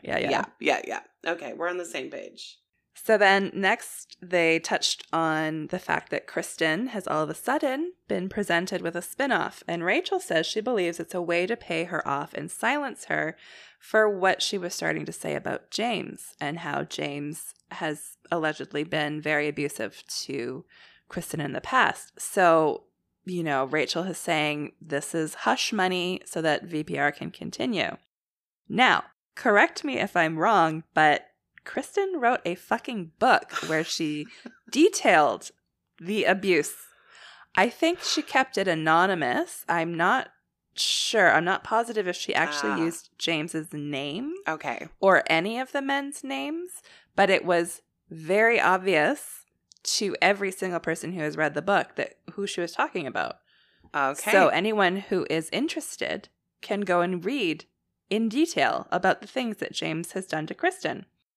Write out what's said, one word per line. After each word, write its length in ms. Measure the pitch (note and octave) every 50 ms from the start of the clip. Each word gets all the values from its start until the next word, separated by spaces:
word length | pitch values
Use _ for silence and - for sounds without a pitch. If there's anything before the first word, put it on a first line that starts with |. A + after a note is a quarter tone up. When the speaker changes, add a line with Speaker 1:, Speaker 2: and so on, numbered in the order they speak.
Speaker 1:
Yeah, 160 | - - - -
yeah. 120 | - -
Speaker 2:
Yeah, 140 | - - - - _ -
yeah, 220 | - D3 C3+ - -
yeah. 140 | - - - - _ _ _ - E3
Okay, 200 | E3+ E3 D3+ B2 A2
we're 140 | - E3 F3
on 100 | F3+ F3+
the 60 | F3
same 260 | E3 - C#3+ C3 C#3
page. 480 | - - - - - - - - - _ _ _ _ _ _ _ _
Speaker 1:
So 220 | - - - A3
then 340 | G3+ G#3 F#3+ G3 G3 G3 - -
next, 640 | F#3+ G3 F#3+ A3+ - - - - - - _ - -
they 380 | - F3 F3+ F3 E3 D#3+ D#3+ E3
touched 460 | E3 - G#3 - - - - - - -
on 580 | - E3 E3 D#3+ D#3 D#3 D#3+ D#3 D#3+ D#3 D3+ -
the 100 | - F#3
fact 320 | - - E3 - - -
that 160 | - - -
Kristen 640 | - - E3+ D#3+ - - - E3 D#3 D#3 F3 B3 C4
has 180 | A#3 G3+ F#3
all 160 | - D3 D#3
of 80 | D#3 D3+
a 40 | D#3+
sudden 600 | - - - C4 D4+ D#4+ C4+ C4 C#4 E4 F4+ F4+ _ _ -
been 200 | G#3 F#3 F3+ F#3+
presented 540 | - G#3+ G#3 - E3+ E3+ F#3 F#3+ G3 F3
with 120 | F3 E3+ E3+
a 60 | F3
spinoff, 600 | F3+ - - - C4+ C#4 A#3 E3+ D3+ - - - -
and 160 | - E3+ F3 E3
Rachel 360 | F3+ G#3+ D#4 F4+ - - F4+
says 240 | - - F3+ D#3+ E3+
she 160 | - - A3
believes 400 | G#3 B3+ B3 G#3 F3 E3+ E3+ E3+
it's 140 | E3 - -
a 80 | F3+
way 240 | F3 E3 E3+ F3 F3+
to 100 | F#3 A#3
pay 280 | A3+ - - F3 D#3+ E3+
her 220 | F3 F3 D3+ -
off 280 | - C#3 C#3 D3 - -
and 160 | - D3+ F3+
silence 560 | - - - A3+ C#4 D4 C#4+ C4 - - -
her 300 | - - D3+ D3+ D#3 D#3+ - - - - - - - _ _
for 280 | - - - A3 G#3+ G#3+
what 340 | G3+ F#3 F3+ F#3+ - -
she 160 | - - - G3
was 160 | F3+ F3 -
starting 320 | - E3+ E3 D#3+ D#3+ D3+
to 60 | -
say 220 | E3+ - - - D3
about 360 | - - - - - - -
James 640 | - - A3 A#3+ A3+ F3 - - - - - - - -
and 200 | D3 D3 D#3 E3+
how 240 | E3+ D3+ C#3+ C#3+
James 720 | D3+ D3+ - - D#3 D3 C#3+ C#3+ D3 D3 D3+ - - - - _ _ -
has 460 | - - F3+ D#3 D3 C#3+ - - - _ _ -
allegedly 540 | E3+ E3+ D#3 D#3 D3+ - - - - D3 D#3
been 380 | E3+ - D#3 D3+ D3 D3+ D3+
very 260 | D3+ D3+ D#3 D3 D3 D3+
abusive 540 | D3 D3+ D3 C#3 - - A2+ G2+ - - - - - - -
to 420 | - C3 C#3+ A#2 B2 C3 - - _ _ - - - _ _ _ -
Kristen 320 | - F3+ E3+ - - E3+
in 120 | D3 C#3+ C#3
the 60 | C3
past. 500 | - - C4 C4 A3 - - - - - _ -
So, 640 | - - - G3+ F#3 E3+ E3 D#3+ D#3+ D3 - - _ _ _ _ _ _ _ _ -
you 180 | F#3 F3+ F3
know, 220 | E3 D#3 C#3+ C3 C3+
Rachel 380 | C3 C#3+ D#3 C3+ - - E3+
is 160 | F3 F#3+ E3 -
saying 540 | - - E3 D3+ D3+ D3+ D3 D3 D3 - - -
this 320 | - D#3+ D3+ C#3+ C#3+ - -
is 200 | E3+ D#3 D#3 -
hush 380 | - - A#3 - - - -
money 480 | A3+ G#3 F#3 F#3 F3+ F3+ F3 F3+ F#3 - -
so 160 | - - F3+
that 220 | D#3+ D#3+ D3+ - -
V 200 | E3+ E3+ D3+ D3+
P 140 | - F3 C#3+
R 120 | C#3+ D3
can 180 | - - - -
continue. 680 | - - - - - - - B3+ A3+ E3+ A2+ D#2+ - - _ _ _ _ _ _ _ _ _ _ _ _ _ -
Now, 360 | - G3 B3+ A#3+ E3+ - - - _ _ _ _ -
correct 480 | - - B3 G#3 G3+ C4 - - - -
me 140 | D4 B3+ -
if 160 | - G3+ -
I'm 240 | F3 E3 D#3+ E3 D#3
wrong, 460 | E3+ G#3+ A3 F#3+ E3 D#3+ D#3+ D#3+ - _
but 340 | - D#3 D#3 D3+ D3 - - - _ _ _ _ _ - -
Kristen 500 | - - - - - - G4+ G4 F#4+ F#4 D4+
wrote 220 | A#3+ A#3 B3+ - -
a 100 | E3+ F3+
fucking 580 | G3+ - - A3+ A#3 - - A#3+ G#3 E3+ D#3+ _ -
book 340 | A3 C4 G#3 - - - - - - D#3+
where 160 | - D#3 E3
she 420 | - - - E3 D3+ D3+ D3+ D3 - - - - A#3
Speaker 2:
<laughs> 220 | - _ _ -
Speaker 1:
detailed 800 | - C4 D#4+ A4 - - - B3+ F#3 D#3 D3 B2+ G2+ E2+ - - _ _ _ _ _ _ _ _ _ -
the 240 | E3 F3 G#3 G#3+ -
abuse. 500 | - G3 G3 F#3 G3 F3+ D3+ D3 - - - - - _ _ _ _ - - - - - - - _ -
I 120 | F3+ G3 A#3
think 320 | - - - E4 F4 -
she 200 | - - - D#4+
kept 340 | D4 - - C4+ C4 - - G3+
it 80 | G3 F#3+
anonymous. 960 | E3 D#3+ D#3 D#3+ D#3+ E3 F3+ G3 F#3+ E3+ C#3+ B2 C3 C4 F4 - - - - -
I'm 260 | E3+ E3+ E3 E3+ E3+
not 340 | D#3+ E3+ F#3+ A#3+ C4 - - _ _ _ _ _ _ _ _ -
sure. 560 | - - - - - - - - A3 F#3 E3
I'm 140 | G#2 D#3 D#3+
not 180 | F3+ F#3+ -
positive 460 | - - A3+ A3+ A#3 A#3+ A3+ G#3+ F#3+ F3+
if 80 | F3
she 180 | - - - -
actually 360 | - D#3+ D#3 D3 C#3+ C#3+ C#3+
Speaker 2:
Ah. 120 | C#3 C3 D#3+
Speaker 1:
used 260 | E3 E3+ - - - _ -
James's 540 | - E3 E3 D3+ D3+ F3 - D#3+ D#3 -
name 600 | - D3+ D3 D3 D3 C3+ C#3+ C#3+ C#3+ G3 C4 D4+ F4 G4 - -
Speaker 2:
Okay. 400 | D#3+ D#3 - C#3+ A#2 - - D#3+ - -
Speaker 1:
or 220 | - G3 F#3 C#3+ -
any 320 | - - D#3+ E3+ G#3 A3+ A#3+
of 140 | C4 B3+
the 100 | - C#4+
men's 420 | C4+ C#4 C#4 C#4 C#4 C#4 C#4+ - -
names, 460 | C4+ C4+ C4+ C#4 C#4+ D#4 E4+ F4+ F4+ - - - - - - _ _ -
but 140 | - G3 F#3+
it 160 | F#3+ - -
was 380 | E3+ F3 E3+ E3+ F3+ - - _ _ _ _ _ -
very 500 | E3+ D#3+ D#3+ D#3 F#3+ G#3+ A3+ A3+ A#3 -
obvious 840 | - D#3 F#3 F#3 F#3 G3 F3+ D3+ D3 F3 C#4+ - - - - - - _ _ _ _ _ _ _
to 340 | - - - - A3 F#3+ - -
every 280 | - F#3 G3+ G3 G3+ F#3+
single 300 | F#3 - F#3+ F#3 F3 E3
person 320 | - E3 E3 E3 - E3
who 80 | F#3 F3+
has 160 | D3+ D3+ C3
read 180 | C#3 D#3 D3 -
the 80 | D3
book 320 | E3 G3 G3+ F3 - - -
that 180 | - - - - _ - -
who 140 | - - G3+
she 140 | G3 - -
was 120 | E3+ E3+
talking 340 | - - C4+ D#4 - F#3 D3
about. 300 | B2+ - - C#2+ A#1+ - _ _ _ _ _ _ _ _ _ _ - -
Speaker 2:
Okay. 360 | D3 C#3 C3 C#3+ - - G3+
Speaker 1:
So 160 | A3 F#3+ F3+ D3
anyone 480 | - D#3+ F#3 A3 A3 G#3 G3 F3 F#3
who 300 | G3 F#3+ - G#3 F#3 C#3 -
is 200 | D#3 D#3+ - -
interested 760 | - G3+ C#4 E4 - E4 - - - - - - - G3+ - - _ _ _ _ _ -
can 200 | - - G#3 G3+
go 180 | G#3 F#3 F3 F3
and 220 | F3 F#3 F#3 F3 E3
read 400 | G3 C#4 C#4+ G#3+ E3 D3+ D#3 - _ _ _ _ _ _ _ _ -
in 200 | F#3+ A3 A3+ A3
detail 580 | G#3+ C#4 E4 E4 - - C#3 A2 - - - -
about 300 | - F3+ F#3 F#3 - -
the 60 | - -
things 300 | - C4 B3+ A3+ G#3 -
that 140 | - -
James 400 | - - - E3 D#3+ D#3+ E3+ -
has 140 | - F#3+ F#3
done 200 | - - D#3 D#3
to 80 | D#3 -
Kristen. 500 | - - F#4 F4+ - - D3+ B2 - - _ _ _ _ _ _